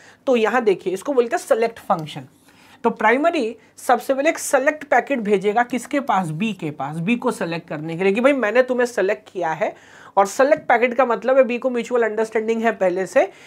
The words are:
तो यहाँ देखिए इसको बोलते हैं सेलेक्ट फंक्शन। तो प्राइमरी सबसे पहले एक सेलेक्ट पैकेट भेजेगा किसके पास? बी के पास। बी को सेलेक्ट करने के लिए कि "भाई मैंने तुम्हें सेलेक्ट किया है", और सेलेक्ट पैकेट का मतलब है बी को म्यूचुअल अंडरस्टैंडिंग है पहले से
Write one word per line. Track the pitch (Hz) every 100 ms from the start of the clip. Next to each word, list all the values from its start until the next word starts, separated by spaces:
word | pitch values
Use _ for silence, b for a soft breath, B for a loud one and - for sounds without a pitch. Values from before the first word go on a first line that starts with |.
| B B -
तो | 240
यहाँ | 214 247
देखिए | 214 175 185
इसको | 190 -
बोलते | 262 240 339
हैं |
सेलेक्ट | - 226 226 -
फंक्शन। | - 175 151 147 127 _ b b b b
तो | 233
प्राइमरी | 226 220 254 330 339 220 - b b
सबसे | - 240 -
पहले | 269 302
एक | 320
सेलेक्ट | - 262 285 302
पैकेट | - 294 359 262
भेजेगा | 202 196 202 220
किसके | 240 254 - 285
पास? | 254 196 170
बी | 156 226
के | 202 156
पास। | 147 135 165
बी | 170 240
को | 247
सेलेक्ट | 226 175 165 -
करने | 151 160 165
के |
लिए | 196
कि | 202
"भाई | 262
मैंने | 277 208 240
तुम्हें | 254 247 240
सेलेक्ट | 220 190 214 -
किया | 185 165
है", | 156 240 - B B B 196
और | 196
सेलेक्ट | - 269 302 -
पैकेट | 233 247
का | 233 254
मतलब | 220 226 269
है |
बी | 226 240
को | 254
म्यूचुअल | 240 226 247
अंडरस्टैंडिंग | 226 214 220 226 220 226
है | 226
पहले | 196 190 180 180
से | 269 381 B